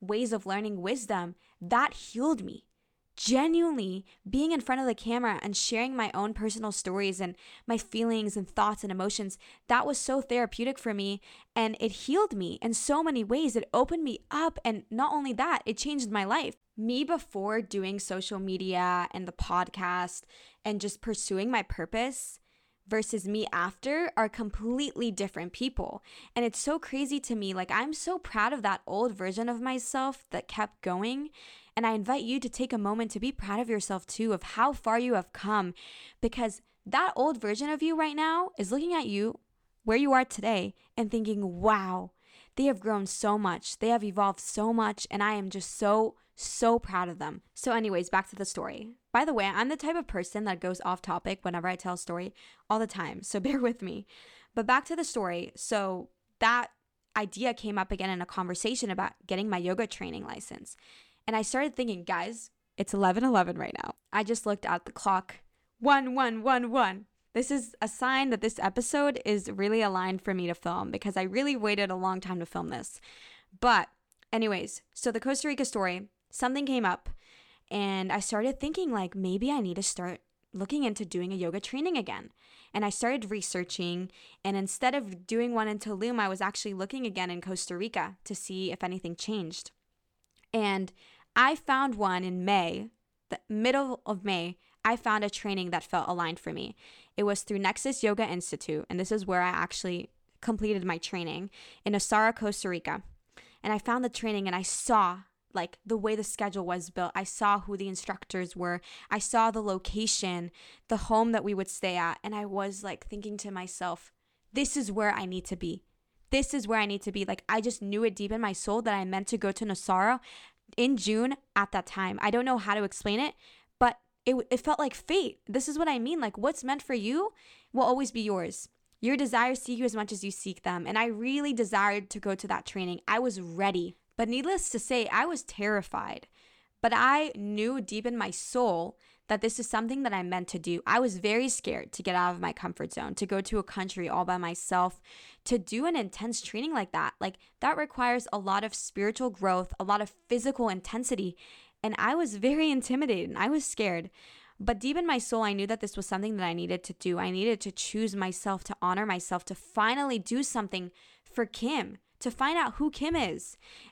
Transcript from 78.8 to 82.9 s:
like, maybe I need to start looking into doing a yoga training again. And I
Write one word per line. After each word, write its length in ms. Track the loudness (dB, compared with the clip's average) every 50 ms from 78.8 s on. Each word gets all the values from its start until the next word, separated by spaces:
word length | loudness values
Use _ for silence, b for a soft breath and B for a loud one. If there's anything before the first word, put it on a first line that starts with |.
| 0 0 0
like, 240 | 0 -2 -4 -4
maybe 340 | -2 -2 0 0 0 0 0
I 100 | 0 0
need 140 | 0 -2 -2
to 80 | -2 -4
start 380 | -4 -4 -4 -6 -8 -8 -10 _ _ _ _ _ _ _
looking 320 | -8 -6 -2 -2 0 0
into 200 | 0 -2 -4 -6
doing 280 | -4 -4 -4 -4 -2 -4
a 40 |
yoga 220 | -2 -2 -2 -4 -4
training 400 | -6 -6 -6 -4 -2 0 0 0
again. 320 | -2 -4 -8 -10 -10 -14 _ B B B B B B B B
And 120 | -2 0
I 60 | 0